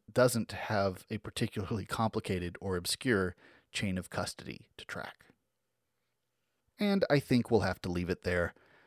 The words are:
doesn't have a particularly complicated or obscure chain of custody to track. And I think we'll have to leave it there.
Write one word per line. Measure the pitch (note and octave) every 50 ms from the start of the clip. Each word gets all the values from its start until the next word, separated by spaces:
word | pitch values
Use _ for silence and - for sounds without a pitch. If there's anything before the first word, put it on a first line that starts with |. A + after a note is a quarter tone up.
| _ -
doesn't | - B2 B2 B2 A#2 A#2 G#2 - -
have | - - - A2+ G2+ G2 G2 F#2 - - -
a | A2 G#2+
particularly | - A2 - - B2 A2 - A2 G2 - B2 G#2 F#2+
complicated | - - - A2+ A2 - A2 - - G2 F2+ F2+ F2 - -
or | - G2 F#2 F2
obscure | F2 - - - - C3 A2+ G2 F#2 F2 - _ - - - - _ _
chain | - - A2 G2+ F#2 F#2
of | F2 -
custody | - G2+ F#2 - - - - - B1 - - _ _ -
to | -
track. | - - - - - - _ - _ - _ _ _ _ _ _ _ _ _ _ _ _ _ _ _ _ _ _ _ _ _ _ _ _ _ _ _ _ -
And | G#3 G3+ G3 G3 - -
I | D3 C#3+
think | - - C3+ B2 A#2 -
we'll | A#2 G#2
have | F2+ F#2 F2+ - -
to | F#2
leave | F2 F2 F2+ E2+
it | F2+ - -
there. | F2+ F2+ F2 E2+ E2 - - _ _ - - _